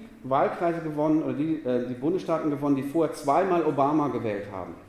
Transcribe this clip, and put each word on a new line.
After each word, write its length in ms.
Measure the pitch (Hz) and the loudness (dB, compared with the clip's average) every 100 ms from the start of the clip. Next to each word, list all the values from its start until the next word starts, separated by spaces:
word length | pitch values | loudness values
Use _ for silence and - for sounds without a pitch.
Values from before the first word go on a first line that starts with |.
| - - | -16 -14
Wahlkreise 580 | 127 135 196 - 175 165 | 0 2 2 0 -2 -2
gewonnen 420 | 160 147 156 156 | -4 -2 2 2
oder 80 | 139 | 2
die, 320 | 127 160 156 127 | -2 -2 -2 0
äh, 220 | 123 120 | -2 -2
die 60 | |
Bundesstaaten 560 | 120 143 180 - 160 156 | -4 -2 -2 0 0 0
gewonnen, 260 | 139 143 135 | 0 0 0
die 80 | |
vorher 300 | 135 165 151 | 0 0 0
zweimal 520 | - 143 147 190 175 156 | 0 2 2 4 2 2
Obama 440 | 139 139 156 143 | 2 2 4 2
gewählt 380 | 117 113 98 104 | 0 -2 -4 -6
haben. 220 | 95 90 85 | -8 -10 -12